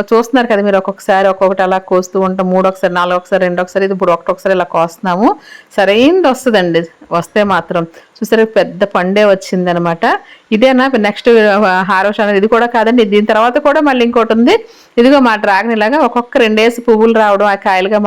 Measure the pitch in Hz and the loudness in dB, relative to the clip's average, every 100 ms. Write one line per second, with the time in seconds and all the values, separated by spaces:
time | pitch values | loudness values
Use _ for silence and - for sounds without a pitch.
0 | 208 226 233 254 233 208 202 190 196 190 | 0 0 0 -2 0 -2 0 0 -2 -6
1 | - 190 196 190 190 190 185 185 - 180 | -2 0 0 0 0 0 -2 -2 -2 -2
2 | 185 190 190 190 185 185 190 190 190 180 | -2 -2 -2 -2 -2 0 0 -2 -2 -2
3 | 180 180 - 190 180 180 180 190 196 190 | -2 -2 -2 -2 -2 -2 -4 -4 -4 -2
4 | 185 170 - 185 196 185 170 170 170 - | -2 -2 -2 -4 -2 -2 -2 -2 -4 -4
5 | 190 180 247 415 - - _ - 190 208 | -4 0 0 -2 -10 -20 _ -2 0 2
6 | 269 370 311 247 254 214 175 165 170 _ | 2 2 0 -2 0 0 0 -2 -4 _
7 | - 170 165 214 208 180 170 175 165 - | -8 -6 -4 -2 -2 -2 -4 -6 -6 -12
8 | _ - 208 220 220 208 - 175 202 190 | _ -12 -2 0 0 0 -2 -4 -4 -2
9 | 180 202 208 190 - 185 180 175 170 165 | -2 2 2 0 -2 -4 -2 -2 -4 -2
10 | 240 392 - - - 214 262 254 269 247 | -2 -4 -8 -20 -6 0 2 2 0 0
11 | 208 208 247 233 214 196 208 185 190 190 | -2 -2 2 4 4 2 0 0 0 0
12 | 196 214 208 202 214 226 240 233 220 247 | 0 -2 -2 0 0 0 0 0 0 2
13 | 214 208 214 214 233 285 294 302 294 254 | 2 0 2 0 0 0 0 0 0 0
14 | 233 240 226 226 247 453 - - _ - | 0 0 0 2 2 0 -2 -20 _ 0
15 | 247 285 247 214 208 190 226 226 214 294 | 4 4 2 0 0 0 0 -2 0 0
16 | 254 247 240 262 226 214 226 233 240 220 | 0 -2 -2 0 2 2 0 0 0 2
17 | 226 220 214 202 208 196 214 185 185 214 | 2 2 2 2 0 -2 -2 -2 0 -2